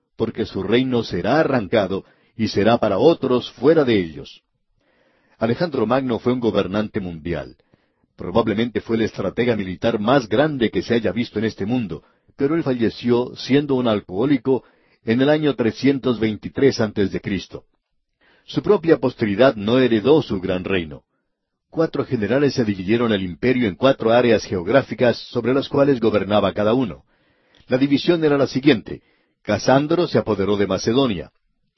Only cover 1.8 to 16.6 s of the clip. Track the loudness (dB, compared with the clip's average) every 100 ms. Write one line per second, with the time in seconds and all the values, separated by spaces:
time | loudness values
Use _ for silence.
1.8 | 0 -4 -10 _ _ -6 -4 0 2 2
2.8 | 2 4 4 4 0 -2 -2 -2 4 4
3.8 | 4 2 0 -8 -18 -20 _ _ _ _
4.8 | _ _ _ _ _ -6 -2 0 -2 0
5.8 | 2 0 0 -2 0 0 0 0 0 -2
6.8 | -4 -6 -8 -10 -8 -8 -8 -16 _ _
7.8 | _ _ _ -14 -4 0 0 0 -2 -4
8.8 | -4 -2 -2 -4 -6 -2 -2 -2 -4 -4
9.8 | -2 -2 2 0 2 0 0 0 -2 -2
10.8 | -2 -2 -2 -4 -4 -4 -4 -4 -4 -4
11.8 | -4 -10 _ _ _ -4 -2 0 -2 0
12.8 | -2 -2 0 0 0 -8 0 0 2 0
13.8 | 2 0 -2 -2 0 0 2 -2 _ _
14.8 | _ _ -2 0 2 2 0 0 -2 0
15.8 | 0 2 0 0 -2 -4 -8 -2